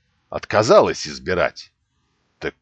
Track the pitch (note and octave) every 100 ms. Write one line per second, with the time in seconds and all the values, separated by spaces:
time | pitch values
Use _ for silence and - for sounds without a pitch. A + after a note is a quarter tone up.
0 | _ _ _ - - G#2 A2+ G#3 G2+ -
1 | D2+ C2+ C2 F2+ C2+ - - _ _ _
2 | _ _ _ _ D2+ -